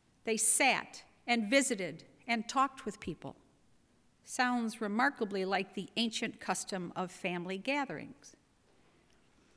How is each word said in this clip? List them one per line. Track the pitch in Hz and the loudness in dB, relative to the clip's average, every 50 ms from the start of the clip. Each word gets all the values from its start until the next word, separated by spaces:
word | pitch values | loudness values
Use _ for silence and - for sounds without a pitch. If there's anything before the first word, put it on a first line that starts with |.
| _ _ _ _ _ | _ _ _ _ _
They | - 226 | -2 0
sat | 214 - - - - 302 262 214 165 - - - - - - _ _ _ | 4 4 4 6 6 6 6 4 2 0 -6 -12 -18 -20 -20 _ _ _
and | - 240 233 214 202 | 0 2 2 4 4
visited | 254 277 269 269 247 196 185 160 151 165 - - - _ - - | 4 4 6 4 2 -2 -2 -6 -6 -10 -14 -20 -20 _ -4 -2
and | 233 233 214 | -2 -2 -2
talked | - - 269 262 269 269 - - | 0 2 2 2 2 0 -6 -8
with | 220 190 - | -8 -8 -6
people. | - - 156 - - 135 - - _ _ _ _ _ _ _ _ _ _ _ _ _ _ _ _ _ | -8 -8 -8 -8 -10 -12 -14 -14 _ _ _ _ _ _ _ _ _ _ _ _ _ _ _ _ _
Sounds | - - - 254 247 247 240 233 226 214 - 220 | -6 -2 0 2 2 2 2 0 -2 -2 -2 -2
remarkably | 202 202 220 254 285 285 - 233 196 202 196 190 | -2 2 2 2 2 2 0 -2 -2 0 -2 0
like | 185 196 190 196 196 - | 2 2 0 0 -2 -4
the | 214 180 - - | -6 -8 -4 -2
ancient | 214 233 226 220 - 233 - - - | 0 0 0 0 -2 -4 -4 -6 -6
custom | - - 185 - - - - 185 180 - - | -4 -2 -2 -2 -2 -4 -4 -4 -4 -4 -4
of | - 185 180 | -6 -6 -6
family | - - - 185 175 175 175 180 190 | -6 -6 -6 -4 -4 -4 -4 -4 -6
gatherings. | 196 196 262 269 294 277 262 165 - - - - - - - - _ _ _ _ _ _ _ _ _ _ _ _ _ _ _ _ _ _ _ _ _ _ _ _ | -4 -2 -2 0 0 -2 -2 -6 -8 -10 -12 -16 -18 -20 -20 -20 _ _ _ _ _ _ _ _ _ _ _ _ _ _ _ _ _ _ _ _ _ _ _ _